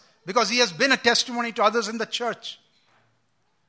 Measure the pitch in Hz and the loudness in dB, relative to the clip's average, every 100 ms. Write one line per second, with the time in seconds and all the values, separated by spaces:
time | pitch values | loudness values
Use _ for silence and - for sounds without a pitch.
0 | _ _ - 208 208 240 240 156 269 254 | _ _ -4 0 0 2 0 2 0 2
1 | 233 233 - 240 233 226 208 220 208 226 | 4 2 0 -4 -4 2 2 2 -2 -4
2 | 214 - 240 196 - - _ _ _ _ | -6 -4 -6 -6 -10 -16 _ _ _ _
3 | _ _ _ _ _ _ | _ _ _ _ _ _